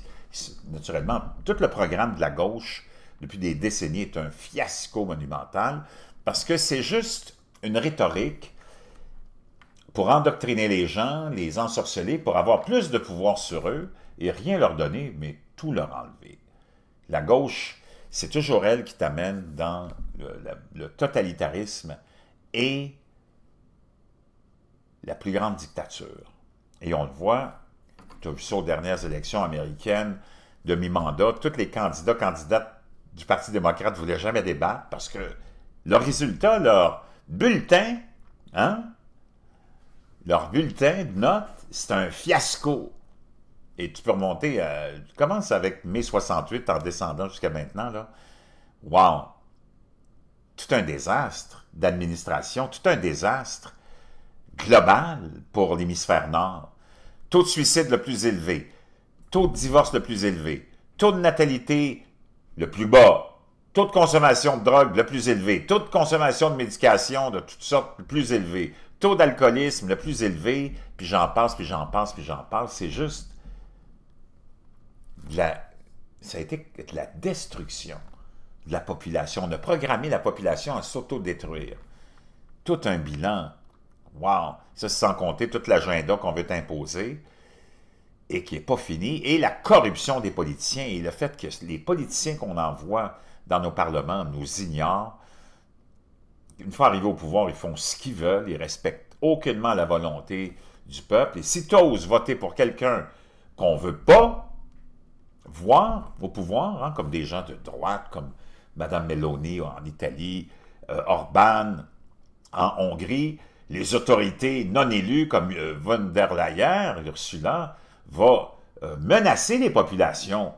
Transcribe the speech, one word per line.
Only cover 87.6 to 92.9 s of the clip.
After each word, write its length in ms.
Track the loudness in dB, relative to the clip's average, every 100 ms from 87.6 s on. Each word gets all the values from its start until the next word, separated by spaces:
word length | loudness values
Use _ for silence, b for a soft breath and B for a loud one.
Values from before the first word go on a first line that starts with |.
| b b b b b _ -10
et 160 | -8
qui 100 | -8
n'est 60 | -6
pas 160 | -2 -2
fini. 400 | -2 -6 -6 -4
Et 140 | 0 2
la 120 | 2
corruption 720 | 0 6 6 6 0 -2 -2
des 100 | -2
politiciens 540 | -4 -4 -4 -6 -6
et 160 | -6 -6
le 100 | -6
fait 260 | -4 -6 -6
que 100 | -14 -12
les 140 | -10 -8
politiciens 580 | -4 -4 -4 -6 -6 -6
qu'on 200 | -6 -4
envoie 640 | -4 -4 -4